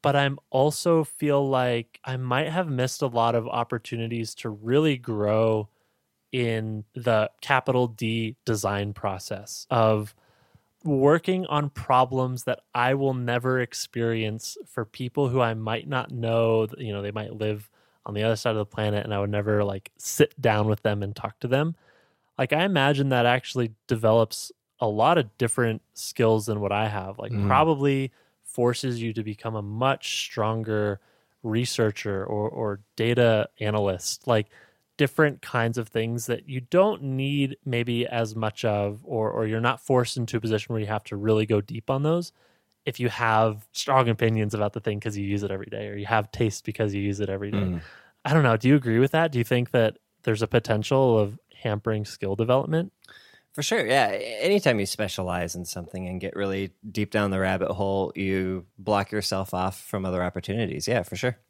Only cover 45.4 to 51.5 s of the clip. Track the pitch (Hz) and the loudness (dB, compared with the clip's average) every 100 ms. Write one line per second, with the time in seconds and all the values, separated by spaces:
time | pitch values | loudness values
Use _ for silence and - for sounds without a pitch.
45.4 | 101 95 104 107 104 101 101 110 104 - | -2 -6 -8 -10 -8 -8 0 0 0 -2
46.4 | 117 - - 110 107 98 101 98 98 98 | -2 -2 -10 -4 -2 0 -2 -2 -4 -4
47.4 | 101 104 95 87 80 - _ _ - 160 | -4 -2 -2 -4 -8 -20 _ _ 2 4
48.4 | 135 110 123 147 120 113 135 160 165 131 | 6 4 4 4 4 2 4 2 2 0
49.4 | 117 123 120 131 110 - _ _ - 107 | 0 0 2 2 2 -2 _ _ -2 0
50.4 | 110 120 - 107 107 135 131 113 101 107 | 2 2 2 -2 2 4 6 4 2 -4
51.4 | _ | _